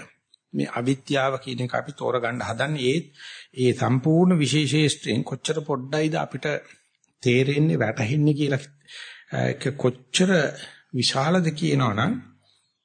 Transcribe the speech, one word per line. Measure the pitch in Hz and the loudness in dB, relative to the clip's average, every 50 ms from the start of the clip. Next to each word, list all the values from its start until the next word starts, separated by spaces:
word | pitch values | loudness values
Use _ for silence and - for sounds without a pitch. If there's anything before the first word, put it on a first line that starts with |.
| - - _ _ _ _ _ _ _ _ - | -2 -6 _ _ _ _ _ _ _ _ -4
මේ | 143 143 - | -4 -4 -2
අවිද්‍යාව | - 117 120 131 139 135 - - 143 135 131 135 135 127 | -4 -2 0 0 0 -2 -2 -2 0 0 0 0 -2 -4
කියන | - 135 127 123 | -6 -6 -6 -4
එක | 127 123 - | -4 -4 -4
අපි | 120 120 - | -4 -6 -6
තෝරගන්න | - - 127 113 123 123 117 117 123 123 | -10 -6 -4 -2 -2 -2 -2 -2 -4 -4
හදන්නේ. | 104 98 117 117 135 151 151 143 123 | -6 -6 -4 -2 -2 -2 -2 0 0
ඒ, | 127 139 175 - - _ - - - - - - _ - | 0 0 0 -2 -6 _ -20 -18 -18 -18 -18 -20 _ -4
ඒ | 127 127 123 | 0 2 2
සම්පූර්ණ | - - 123 117 127 131 127 156 160 165 180 185 185 156 | 2 2 2 2 2 2 4 4 4 6 6 6 4 4
විශේෂේෂ්ත්‍රයෙන් | 143 123 131 156 151 123 139 156 156 139 - - - 135 107 120 - | 2 2 2 0 2 2 2 2 2 2 0 -2 -4 -2 -2 -2 -2
කොච්චර | - 135 127 - - 151 160 | -4 -8 -8 -4 -4 -4 -4
පොඩ්ඩයිද | 151 - 143 127 127 135 151 151 156 156 160 | -2 -4 -4 -4 -4 -4 -2 0 0 0 -2
අපිට | 156 143 - - 131 - 151 147 - - - - _ _ _ _ _ _ _ _ - | -2 -4 -4 -6 -6 -4 -4 -4 -4 -8 -12 -20 _ _ _ _ _ _ _ _ -2
තේරෙන්නේ, | - 123 120 127 135 143 143 147 151 160 165 139 | 0 2 4 4 4 2 2 2 2 2 2 2
වැටහෙන්නේ | 113 107 110 - 113 107 147 151 147 151 147 | 0 0 0 -2 -2 0 2 2 4 4 4
කියලා, | 139 147 139 135 135 - - _ _ _ - - - - - - - - - 131 - | 2 0 0 0 -2 -4 -8 _ _ _ -20 -18 -18 -18 -18 -20 -20 -14 -8 -4 -2
ඒක | - 127 127 - - 131 143 | -2 -2 -2 -2 -4 -6 -4
කොච්චර | - - 127 - - - _ - - 185 190 185 165 139 - - - - - - - _ _ | 0 -2 -2 -2 -4 -8 _ 0 2 2 4 2 2 2 0 -4 -8 -16 -18 -20 -20 _ _
විශාලද | - 127 117 - - 135 139 156 180 185 170 160 | -4 -2 -2 0 0 0 0 2 2 2 2 0
කියනවනම් | 151 151 165 151 143 135 131 117 98 107 123 190 254 262 - - _ _ _ _ _ _ _ _ _ _ _ | -2 -2 -2 0 2 2 2 0 0 0 0 0 -2 -4 -8 -16 _ _ _ _ _ _ _ _ _ _ _